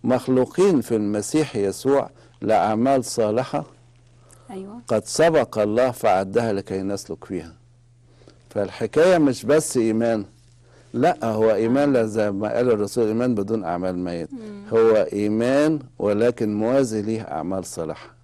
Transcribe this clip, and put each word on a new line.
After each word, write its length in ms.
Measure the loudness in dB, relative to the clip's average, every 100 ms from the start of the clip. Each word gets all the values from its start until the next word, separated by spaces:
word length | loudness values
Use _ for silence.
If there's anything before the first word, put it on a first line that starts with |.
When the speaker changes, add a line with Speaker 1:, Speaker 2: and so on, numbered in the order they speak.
Speaker 1:
مخلوقين 760 | 0 -2 2 0 0 2 4 4
في 140 | 0 -2
المسيح 600 | 0 -4 -2 -2 -2 -2
يسوع 540 | -2 -2 0 0 0 -12 -20 _
لأعمال 640 | 0 2 2 0 2 2 0
صالحة 580 | -2 0 0 -2 -6 -8 _ _ _ _ _ _ -20 -16
Speaker 2:
أيوة. 300 | -14 -14 -16 -4
Speaker 1:
قد 180 | -4 -2
سبق 540 | 2 4 4 0 0
الله 320 | 0 2 0
فأعدها 640 | 0 2 2 2 0 0
لكي 280 | -4 -4 -6
نسلك 440 | -4 -6 -8 -14 -8
فيها. 280 | -10 -10 -20 _ _ _ _ _ _ -20 _ _
فالحكاية 680 | -6 -6 -6 -2 2 4 6
مش 280 | 4 0 2
بس 320 | 2 2 0
إيمان، 480 | 2 2 0 0 -4 _ _ _ _ -20 _
لا، 320 | 0 0 0 -2
هو 260 | 2 2
إيمان 360 | 4 2 2 2
Speaker 2:
آه. 120 | 2
Speaker 1:
لا، 40 | 0
زي 260 | 0 -2
ما 220 | -2 -2
قال 180 | 0 2
الرسول، 360 | 2 0 0 0
إيمان 280 | 0 0 -2
بدون 280 | -2 -4
أعمال 360 | -4 -4 -4 -4
ميت. 340 | -6 -6 -8
Speaker 2:
مم. 300 | -12 -14 -16 -2
Speaker 1:
هو 340 | 2 4 4 2
إيمان 680 | -2 0 0 2 2 2 0 -6 _
ولكن 560 | -2 2 0 0 -4 -2
موازي 460 | 0 2 0 -2
ليه 200 | -4 -6
أعمال 440 | -6 -6 -4 -6 -6
صالحة. 440 | -8 -8 -8 -14 _